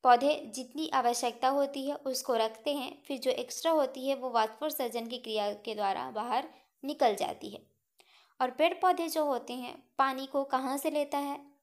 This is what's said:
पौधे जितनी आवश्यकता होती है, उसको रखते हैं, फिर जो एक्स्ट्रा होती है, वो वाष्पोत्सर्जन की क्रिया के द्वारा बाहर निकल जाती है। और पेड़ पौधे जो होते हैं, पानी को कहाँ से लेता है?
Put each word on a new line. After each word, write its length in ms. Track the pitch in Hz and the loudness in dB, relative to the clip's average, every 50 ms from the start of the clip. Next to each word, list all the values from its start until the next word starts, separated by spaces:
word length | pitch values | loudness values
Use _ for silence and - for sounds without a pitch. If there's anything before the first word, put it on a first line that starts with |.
पौधे 500 | - 254 247 240 269 285 302 294 - 226 214 | 8 8 6 8 6 2 2 0 -4 -10 -10
जितनी 340 | 262 254 240 - 285 320 - | -10 -10 -8 -6 -6 -4 0
आवश्यकता 600 | - 262 233 240 240 - 262 240 233 - - 262 | 0 2 2 2 0 2 -2 -4 -2 0 0 2
होती 400 | 269 285 277 277 277 277 262 285 | 4 2 0 0 -2 -4 -4 -4
है, 60 | 285 | -6
उसको 400 | - - 269 254 - - - 240 | -4 -4 -4 -4 -4 -2 0 2
रखते 400 | 226 220 220 226 - - 294 285 | 2 2 0 -2 -4 -4 -2 -2
हैं, 280 | 285 254 - - - | -2 -4 -8 -10 -14
फिर 160 | _ - 277 247 | _ -8 -8 -2
जो 120 | 233 254 | 0 0
एक्स्ट्रा 420 | 247 - 240 - - - - 330 | 0 0 -4 -6 -8 -2 2 4
होती 360 | 330 311 277 254 - 262 254 269 | 4 4 4 2 -2 -4 -2 -2
है, 60 | 277 | -2
वो 160 | 247 247 254 | 0 -2 0
वाष्पोत्सर्जन 760 | 233 233 220 220 214 - 294 311 302 - 262 233 214 233 233 | 2 2 2 2 -2 -4 -4 -4 -2 -2 -4 -2 -2 -6 -6
की 120 | 226 247 247 | -6 -10 -8
क्रिया 340 | - 226 220 214 208 208 | -6 -4 -2 0 0 -2
के 220 | 208 208 - 233 214 | -4 -6 -8 -8 -4
द्वारा 360 | 208 208 196 190 - 131 131 | -2 -2 -2 -2 -2 -4 -6
बाहर 380 | 214 214 220 240 214 254 339 320 - - _ _ _ _ - | -6 -6 -4 0 0 -2 -2 -4 -16 -20 _ _ _ _ -8
निकल 300 | 269 294 - 269 233 202 | -8 0 4 4 4 4
जाती 340 | 196 - - - - - - | 2 -2 -4 -4 -8 -10 -12
है। 180 | - - - _ _ _ _ _ _ _ - _ _ - _ _ _ _ | -12 -14 -18 _ _ _ _ _ _ _ -20 _ _ -20 _ _ _ _
और 100 | 262 247 | -2 -2
पेड़ 240 | 247 - 311 349 359 | 2 4 2 4 4
पौधे 340 | 370 381 370 359 349 330 320 | 4 4 4 4 4 0 -2
जो 160 | - 320 302 | 0 0 2
होते 280 | 294 269 233 - - | 2 0 -2 -2 -6
हैं, 360 | 240 254 247 240 - - _ _ _ - | -8 -8 -8 -10 -12 -16 _ _ _ 2
पानी 280 | 269 269 269 262 269 | 2 2 2 -2 -6
को 180 | 269 - 277 277 | -2 -2 -2 0
कहाँ 340 | 277 262 254 254 254 269 285 | 2 0 0 0 0 -2 0
से 120 | - 320 | -2 0
लेता 280 | 294 294 294 285 - 285 | 0 0 -2 0 -2 -4
है? 280 | 285 285 285 285 - - _ _ | -2 -4 -6 -8 -12 -20 _ _